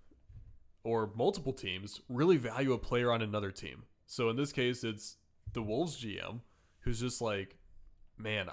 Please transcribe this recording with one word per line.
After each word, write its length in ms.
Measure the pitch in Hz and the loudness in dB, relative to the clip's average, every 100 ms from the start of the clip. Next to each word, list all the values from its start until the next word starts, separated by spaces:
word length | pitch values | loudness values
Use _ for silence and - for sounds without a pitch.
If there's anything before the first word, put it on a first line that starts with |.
| - - - - - - - - | -20 -20 -20 -18 -18 -20 -20 -8
or 260 | 113 113 107 | 0 0 0
multiple 380 | 107 160 196 135 | 2 2 2 -2
teams 480 | - 95 92 101 - - | -4 -4 -4 -6 -12 -6
really 280 | 123 170 160 | 4 6 6
value 360 | 113 120 135 | 4 0 2
a 60 | 120 | 2
player 340 | - 123 120 | 2 2 4
on 80 | 117 | 2
another 280 | 107 104 98 | 2 0 -2
team. 340 | - 76 64 - _ - | -6 -10 -12 -16 _ -8
So 220 | - 117 | 0 2
in 60 | 120 | 2
this 160 | 147 | 0
case, 300 | 131 123 123 | 2 0 0
it's 320 | 113 104 - - _ _ - | -2 -4 -8 -14 _ _ -8
the 100 | 120 | -4
Wolves 340 | 107 117 170 127 | -2 0 0 -2
G 220 | 113 92 | -6 -6
M 200 | - 117 - _ _ - | -6 -10 -12 _ _ -4
who's 200 | 123 113 | -2 0
just 200 | 123 - | 0 0
like, 360 | 117 101 95 - - - - - - - | 0 0 -2 -10 -20 -20 -20 -20 -20 -8
"Man, 320 | 107 107 87 | -2 -2 -2